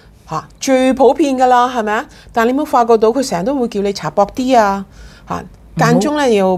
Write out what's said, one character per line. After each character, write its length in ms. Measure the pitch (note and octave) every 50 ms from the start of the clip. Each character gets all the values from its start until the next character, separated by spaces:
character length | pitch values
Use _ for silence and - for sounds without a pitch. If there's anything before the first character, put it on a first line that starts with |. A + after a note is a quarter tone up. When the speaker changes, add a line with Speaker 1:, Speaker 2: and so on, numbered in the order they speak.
| - - - - - -
Speaker 1:
嚇， 180 | D#3 D#3 - - - -
最 340 | - C4+ C4 B3+ C4 C4 B3+
普 180 | C4 C4+ A#3+ C#4
遍 220 | C#4+ D#4+ C#4 C4
㗎 100 | B3+ C4
啦， 220 | B3+ B3 A#3+ B3 B3+
係 140 | B3+ B3 G#3+
咪 80 | G#3
啊？ 120 | G#3 A3+ - - - - - -
但 140 | - A#3 A3+ A#3+
你 80 | B3+
有 0 |
冇 100 | C#4+ D#4
發 180 | - C#4+ B3 A#3
覺 120 | A3+ A#3 G#3+
到 100 | A3 G#3+
佢 140 | A#3 C#4+ C4+
成 140 | - F#3+ E3+
日 40 | F3+
都 100 | B3+ D4
會 140 | C4+ A#3+ A#3
叫 140 | - G3+
你 100 | G3+ G3+
搽 180 | G3 - - D#3
薄 160 | - G3+ G3+ G3+ -
啲 240 | C4+ B3+ B3+ C4 A#3
啊？ 260 | G#3+ G3 G3 G3 G3 - - - - - - - - -
嚇， 60 | F3+
Speaker 2:
唔 440 | E3+ - - - - - - - -
好 60 | A#3
Speaker 1:
間 140 | A#3 A#3+ -
中 160 | - D4+ D4
呢 120 | D4+ C#4+ B3 A3
要 220 | G3 F#3+ F#3+ F#3